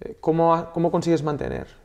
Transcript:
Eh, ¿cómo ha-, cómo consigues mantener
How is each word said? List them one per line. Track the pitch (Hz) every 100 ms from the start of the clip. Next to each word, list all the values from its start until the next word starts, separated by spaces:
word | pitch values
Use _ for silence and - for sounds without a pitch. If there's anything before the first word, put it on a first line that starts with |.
Eh, | - -
¿cómo | - 165 165 165
ha-, | 165
cómo | 175 165
consigues | 175 165 160
mantener | 151 147 64 65 - -